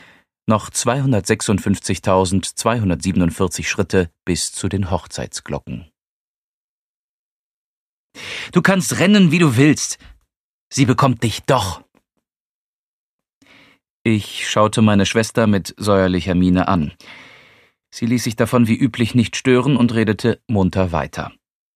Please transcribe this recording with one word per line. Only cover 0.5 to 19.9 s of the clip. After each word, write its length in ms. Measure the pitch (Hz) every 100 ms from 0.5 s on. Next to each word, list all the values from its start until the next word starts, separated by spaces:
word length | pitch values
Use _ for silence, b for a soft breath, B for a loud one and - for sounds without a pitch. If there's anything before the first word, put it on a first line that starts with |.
| 110 -
zweihundertsechsundfünfzigtausendzweihundertsiebenundvierzig 3000 | - 117 135 135 107 - 107 - 98 98 98 - 92 - 95 95 95 - - 113 120 101 85 95 90 85 - 92 - -
Schritte 400 | - 90 98 85 _
bis 300 | - 85 -
zu 160 | - 92
den 200 | 98 87
Hochzeitsglocken. 1000 | 87 - - 64 - - 71 - 60 - _ _ _ _ _ _ _ _ _ _ _ _ _ _ _ _ _ _ _ _ _ _ B B B B
„Du 80 | -
kannst 380 | - 190 - 120
rennen, 320 | 180 208 175
wie 80 | 156
du 180 | 160 117
willst. 400 | 147 123 - - b b _ _ _ _ _
Sie 140 | 127 131
bekommt 380 | 120 135 120
dich 200 | 113 -
doch.“ 400 | - 131 92 85 _ _ _ _ _ _ _ _ _ _ _ _ _ _ _ _ b b b b _ _
Ich 460 | 113 107 - - -
schaute 320 | 107 107 120
meine 240 | 107 104 95
Schwester 420 | 113 110 - 110
mit 280 | 98 82 -
säuerlicher 560 | 101 98 92 92 87
Miene 360 | 90 90 90 90
an. 240 | 95 73 - B B B B B B B B _
Sie 120 | - 117
ließ 180 | 123
sich 140 | 120 110
davon 300 | 113 123 113
wie 80 | 117
üblich 400 | 131 - 110 123
nicht 200 | 110 -
stören 400 | 131 123 127 127
und 180 | 117